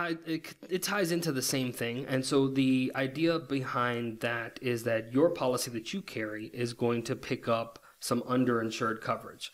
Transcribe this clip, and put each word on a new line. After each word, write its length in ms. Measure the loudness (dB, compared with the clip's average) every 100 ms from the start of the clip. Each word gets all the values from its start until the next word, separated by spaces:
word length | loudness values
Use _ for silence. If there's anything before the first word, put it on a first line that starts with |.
| -2 -4 -4
ki-, 60 |
it, 200 | -4 -6 -14 -4
it 140 | -4
ties 280 | 0 0 2
into 200 | 2 0
the 100 | 0
same 320 | 0 0 0
thing. 320 | -2 -4 -4 0
And 180 | 0
so 240 | 4 4 4
the 440 | 4 4 4 2 0
idea 440 | -2 0 2 2
behind 800 | 0 -2 0 0 2 0 -2 -2
that 400 | -2 -2 -6 -4
is 220 | -2 0
that 280 | 0 0 2
your 200 | 4 4
policy 400 | 4 0 0 -2
that 220 | -6 -6
you 80 | -8
carry 420 | -6 -6 -6 -6 -8
is 200 | -4 -4
going 280 | 0 2 2
to 120 | 0 -4
pick 320 | -4 -2 0
up 320 | 0 0 -10 -20 -8
some 220 | -2 -2
underinsured 800 | 2 2 4 2 0 0 -2 -2
coverage. 500 | -2 -4 -6 -12 -14